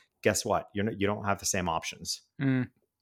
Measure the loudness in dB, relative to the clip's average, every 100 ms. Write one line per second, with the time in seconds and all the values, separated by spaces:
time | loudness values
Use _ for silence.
0 | _ _ 2 2 2 0 0 -2 -2 0
1 | 0 0 -2 -2 0 0 0 -2 -4 -10
2 | -8 -8 _ _ 0 0 -2 _ _ _